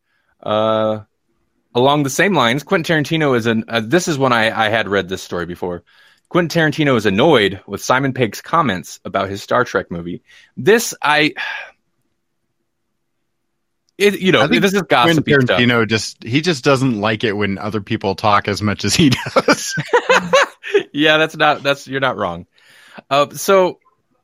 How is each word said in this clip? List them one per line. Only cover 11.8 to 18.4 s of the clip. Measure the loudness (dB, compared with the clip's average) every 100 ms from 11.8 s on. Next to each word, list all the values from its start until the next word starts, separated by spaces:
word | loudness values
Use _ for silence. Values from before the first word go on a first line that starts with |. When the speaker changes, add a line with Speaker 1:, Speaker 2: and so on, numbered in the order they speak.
| _ _ _ _ _ _ _ _ _ _ _ _ _ _ _ _ _ _ _ _ _ -2
Speaker 1:
it, | 0 2
you | 2
know, | 4
Speaker 2:
I | 4
think | 2
Speaker 1:
this | 2
is | 0
gossipy | 2 2 4 2 2
Speaker 2:
Quentin | 2 4
Speaker 1:
stuff. | 2
Speaker 2:
Tarantino | 2 2 0
just, | -2 -4 -12
he | -4 -2
just | -2 0
doesn't | 2 2 2 0
like | -2 0 -2
it |
when | -2 -2 -4
other | -6 -6
people | -4 -4 -4 0
talk | 2 2